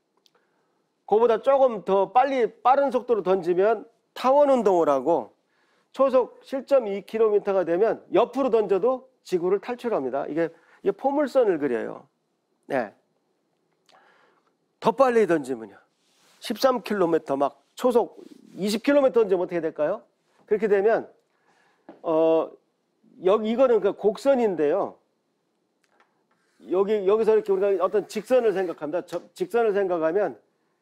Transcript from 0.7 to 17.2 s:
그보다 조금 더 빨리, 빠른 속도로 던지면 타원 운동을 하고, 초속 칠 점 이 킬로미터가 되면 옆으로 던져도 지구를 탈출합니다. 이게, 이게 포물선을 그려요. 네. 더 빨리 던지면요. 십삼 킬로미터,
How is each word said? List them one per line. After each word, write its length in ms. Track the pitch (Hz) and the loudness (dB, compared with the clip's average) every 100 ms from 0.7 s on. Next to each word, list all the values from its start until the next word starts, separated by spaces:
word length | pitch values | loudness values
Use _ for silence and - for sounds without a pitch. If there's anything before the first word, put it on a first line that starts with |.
| _ _ _ - | _ _ _ 0
그보다 360 | 214 233 220 | 2 2 2
조금 420 | 262 277 262 214 | 2 2 2 0
더 280 | 180 196 190 | -2 0 2
빨리, 380 | 247 277 262 214 - | 2 0 0 -2 0
빠른 280 | 240 269 277 | 0 2 2
속도로 320 | 240 247 214 | -2 -2 -2
던지면 640 | 175 190 165 175 208 190 - _ _ | 0 -2 0 0 0 0 -6 _ _
타원 340 | - 247 285 285 | -4 2 4 4
운동을 400 | 262 208 180 147 | 2 2 2 2
하고, 460 | 135 135 151 104 _ _ _ _ _ _ - | 0 0 -2 -4 _ _ _ _ _ _ -2
초속 460 | 269 254 220 - | 2 2 0 -6
칠 240 | - 269 254 | -12 -10 0
점 200 | - 214 | 0 0
이 140 | 196 190 | -6 -6
킬로미터가 580 | 220 220 208 202 190 | 0 2 2 0 -2
되면 400 | 170 175 220 151 - | 0 0 0 -2 -2
옆으로 380 | 170 233 262 269 | 0 0 0 0
던져도 580 | 226 196 190 233 254 - _ | 0 0 0 0 -2 -8 _
지구를 380 | - 180 180 196 | -6 -4 -2 -2
탈출합니다. 680 | - 240 226 180 131 135 - | -4 -8 -4 -4 -4 -6 -6
이게, 240 | 151 160 - _ _ | -4 -6 -8 _ _
이게 100 | 196 | -6
포물선을 680 | 196 262 285 269 262 220 160 | -2 -2 -2 0 2 2 0
그려요. 480 | 143 113 110 110 - _ _ _ _ _ - | -2 -4 -6 -12 -20 _ _ _ _ _ -8
네. 260 | 135 104 - _ _ _ _ _ _ _ _ _ _ _ _ _ _ _ _ _ - | -6 -6 -12 _ _ _ _ _ _ _ _ _ _ _ _ _ _ _ _ _ -6
더 140 | 226 | -2
빨리 340 | 240 262 233 185 | 2 2 2 2
던지면요. 480 | 165 131 120 107 - _ _ _ _ _ _ | 0 -2 -10 -12 -20 _ _ _ _ _ _
십삼 420 | - 214 262 247 | -12 -2 0 0
킬로미터, 560 | - 208 170 160 | -4 -2 0 0